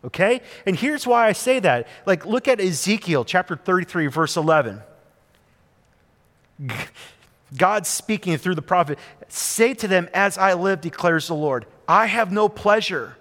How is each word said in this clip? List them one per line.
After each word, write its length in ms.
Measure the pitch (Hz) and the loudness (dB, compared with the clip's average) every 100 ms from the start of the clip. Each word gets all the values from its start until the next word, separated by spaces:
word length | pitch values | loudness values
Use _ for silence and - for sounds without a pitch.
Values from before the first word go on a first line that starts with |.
Okay? 380 | - - 190 247 - - - | -10 0 0 0 -4 -8 -4
And 100 | 185 | -2
here's 300 | 262 302 247 | -2 -4 0
why 220 | 240 226 | 4 4
I 40 | |
say 280 | 196 254 262 | 2 0 2
that. 260 | 185 120 113 - - | 2 0 -2 -8 -2
Like, 200 | 185 180 | -2 0
look 220 | 240 269 | -2 2
at 120 | 240 | 2
Ezekiel 640 | 190 156 185 214 - 147 | 0 -2 -2 -2 0 -2
chapter 320 | 117 180 180 160 | 0 -2 -2 -6
thirty-three, 520 | - 185 170 175 147 | 0 0 0 -2 -2
verse 280 | 139 156 175 | 0 -2 0
eleven. 460 | 156 156 120 101 104 - _ _ _ _ _ _ _ _ _ _ _ _ _ _ _ - | 2 2 2 -6 -18 -20 _ _ _ _ _ _ _ _ _ _ _ _ _ _ _ -12
G-, 100 | 135 110 - - - _ _ _ _ 135 | -10 -8 -12 -16 -20 _ _ _ _ 0
God 300 | 185 214 170 | 0 2 -2
speaking 500 | - - 214 185 160 | -6 -2 -4 0 -2
through 200 | 180 165 | -2 -4
the 60 | |
prophet, 360 | - 180 151 143 - - - | 0 0 2 -4 -10 -20 -14
"Say 460 | - - - 233 | -8 -6 0 0
to 120 | 269 208 | 0 0
them, 220 | 190 175 | 0 0
'As 260 | 180 196 190 | 0 0 2
I 160 | 190 | 0
live, 260 | 180 190 185 | 2 0 -2
declares 480 | 165 - 175 165 151 | -6 -2 0 0 -2
the 60 | |
Lord, 320 | 156 151 127 - _ - | -4 -2 -4 -6 _ 2
I 200 | 180 220 | 2 4
have 260 | 226 208 | 0 0
no 160 | 202 214 | 2 0
pleasure 680 | 208 208 214 220 170 113 - | 2 2 2 2 -6 -8 -16